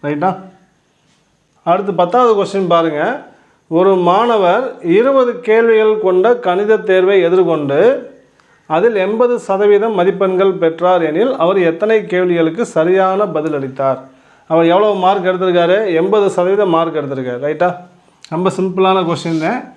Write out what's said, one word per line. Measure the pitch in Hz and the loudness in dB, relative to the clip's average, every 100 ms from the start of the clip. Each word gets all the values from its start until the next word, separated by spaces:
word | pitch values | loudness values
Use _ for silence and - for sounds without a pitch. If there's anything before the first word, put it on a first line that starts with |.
ரைட்டா? | 147 147 180 185 - _ _ _ _ _ _ _ _ _ _ _ | -6 -4 -4 -4 -14 _ _ _ _ _ _ _ _ _ _ _
அடுத்து | - 185 196 | -2 -2 -2
பத்தாவது | 175 175 240 247 208 | -2 0 2 2 2
கொஸ்டின் | 190 196 185 | 0 -4 0
பாருங்க. | 170 165 147 180 269 - _ _ _ _ | 0 0 -2 -4 -4 -12 _ _ _ _
ஒரு | 165 190 190 | 0 2 2
மாணவர் | 175 190 240 226 180 202 262 - | 2 2 2 2 2 0 -2 -8
இருபது | 175 185 247 269 247 220 | 0 2 4 2 0 -2
கேள்விகள் | - 220 233 220 220 214 | 0 2 4 4 2 2
கொண்ட | 190 185 202 240 | 2 2 2 2
கணித | 196 180 208 214 | 0 -2 0 0
தேர்வை | 180 185 185 202 | 2 2 4 2
எதிர்கொண்டு | 170 185 175 160 143 139 214 277 - - _ _ _ _ _ | 2 2 2 0 0 2 2 2 -6 -20 _ _ _ _ _
அதில் | 156 220 214 | 0 0 0
எண்பது | 190 226 240 240 | -2 0 0 0
சதவீதம் | 170 196 208 202 220 | -4 0 4 2 2
மதிப்பெண்கள் | 208 180 185 196 185 196 | 0 0 0 -2 2 0
பெற்றார் | 170 165 165 175 185 | 0 -2 0 0 2
எனில், | 160 156 240 - | 0 0 -2 0
அவர் | 165 202 | 0 2
எத்தனை | 170 160 214 220 175 | 0 0 0 0 0
கேள்விகளுக்கு | 180 185 170 160 160 240 | -2 0 0 0 -2 -4
சரியான | 165 165 190 190 190 208 | -2 0 2 0 0 -2
பதில் | 151 156 | -4 -4
அளித்தார்? | 147 135 127 135 127 - _ _ _ _ | -6 -8 -4 -4 -4 -8 _ _ _ _
அவர் | 160 165 | 0 2
எவ்வளவு | 175 214 196 | 2 2 0
மார்க் | 180 202 | 0 0
எடுத்திருக்காரு? | 180 185 185 175 170 190 214 | -2 -2 0 0 2 0 0
எண்பது | 160 185 208 196 | -2 0 0 0
சதவீதம் | 190 180 202 196 | 0 0 0 0
மார்க் | 165 165 156 | 0 -2 -4
எடுத்திருக்காரு. | 143 135 127 123 143 | -6 -8 -8 -6 -6
ரைட்டா? | 151 180 180 - _ _ _ - | -2 -2 -4 -16 _ _ _ -10
ரொம்ப | 160 185 | -4 -4
சிம்பிளான | 185 185 180 190 190 | -2 -4 0 0 0
கொஸ்டின் | 170 160 170 160 | -2 -4 -4 -4
தான். | 160 247 254 | -4 -6 -10